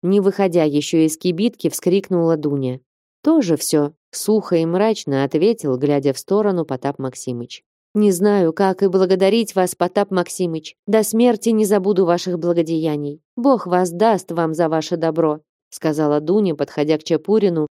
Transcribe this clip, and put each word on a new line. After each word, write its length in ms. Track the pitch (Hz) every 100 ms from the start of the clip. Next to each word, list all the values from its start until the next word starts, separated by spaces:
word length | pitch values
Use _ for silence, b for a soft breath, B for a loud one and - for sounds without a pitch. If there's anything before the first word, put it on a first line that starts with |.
не 160 | 175 202
выходя 440 | 196 190 196 170
ещё 340 | 156 147 147 170
из 180 | 160 156
кибитки, 540 | 185 170 226 240 165
вскрикнула 680 | - - 190 190 180 165 160
Дуня. 440 | 147 143 131 127 _ _ _ _
«Тоже 340 | - 320 196 151
всё», 380 | - 156 147 _ _
сухо 460 | - - 214 190 170
и 100 | 165
мрачно 580 | 180 220 214 - 135
ответил, 540 | 135 156 190 233 147 127
глядя 340 | 143 143 139
в 60 | 131
сторону, 480 | - 196 208 185 160
Потап 320 | 131 143 143
Максимыч. 640 | 135 - - 120 120 - _ _ _
«Не 180 | 208 208
знаю, 400 | 175 208 202 170
как 300 | 160 196 185
и 60 | 196
благодарить 680 | 190 185 185 190 226 214
вас, 200 | 196 180
Потап 360 | - 180 - 202
Максимыч. 680 | 185 175 - 180 160 - _ -
До 160 | 220
смерти 460 | 214 220 247 214 233
не 160 | 220
забуду 400 | 208 208 185 196
ваших 340 | 175 175 185 175
благодеяний. 840 | 175 170 160 165 160 151 147 147 _
Бог 320 | - 254 247 180
воздаст 640 | 180 180 170 220 196 -
вам 220 | 170 165
за 160 | 160 165
ваше 300 | 160 151 170
добро», 420 | 165 160 160 151 _ _ _
сказала 500 | - 160 151 151 147
Дуня, 340 | 151 202 196
подходя 440 | 156 143 - 151 156
к 60 |
Чапурину 600 | - 160 156 214 196 165 151